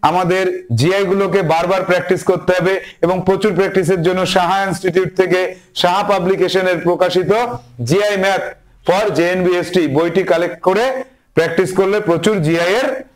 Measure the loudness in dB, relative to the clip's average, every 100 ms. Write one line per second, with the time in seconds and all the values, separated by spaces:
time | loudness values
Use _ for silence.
0 | 0 0 0 0 0 -4 -4 0 2 0
1 | 0 0 0 0 0 0 0 -2 0 -2
2 | 0 -2 0 0 2 0 2 -2 -4 -4
3 | -2 0 0 0 0 0 0 0 0 0
4 | 0 0 0 0 0 0 -2 -2 -2 0
5 | -2 0 0 2 0 -6 _ -2 0 0
6 | 0 0 2 0 2 0 0 0 0 0
7 | 2 0 0 0 0 -6 -14 -10 0 2
8 | 2 0 0 -2 -4 -12 _ _ 0 0
9 | 0 0 0 0 0 0 0 0 0 0
10 | 0 -2 0 0 0 -2 -2 0 0 -4
11 | -10 _ _ -2 0 0 -2 0 0 0
12 | 0 0 0 0 0 0 0 0 -2 -4
13 | -12